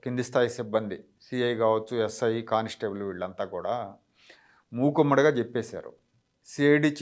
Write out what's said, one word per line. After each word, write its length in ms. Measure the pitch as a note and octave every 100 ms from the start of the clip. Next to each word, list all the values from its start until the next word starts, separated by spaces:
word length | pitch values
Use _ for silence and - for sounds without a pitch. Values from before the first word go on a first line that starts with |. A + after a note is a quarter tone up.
కింది 200 | C3 B2
స్థాయి 260 | B2 C3 A#2+
సిబ్బంది, 540 | A#2+ G#2+ A2 G#2 F2 - _
సిఐ 340 | _ B2+ A#2+ A2+
కావచ్చు, 480 | A2+ A2 A2 A#2+
ఎస్ఐ, 380 | G#2+ - A#2 A2+
కానిస్టేబుల్, 640 | A2+ A2 A2 - G#2+ G2+
వీళ్ళంతా 420 | G2 F2+ F#2 F#2 F#2+
కూడా 480 | F2+ F#2 A#2+ G2 G#2 _ _ - - _ _ _
మూకుమ్మడిగా 560 | A#2 C#3+ D3 C#3+ C#3 D3+
చెప్పేశారు. 640 | A#2+ A2 A#2+ A2 F2 - - _ _ _ _ -
"సిఐడి 500 | - C#3+ D3 D3+ D3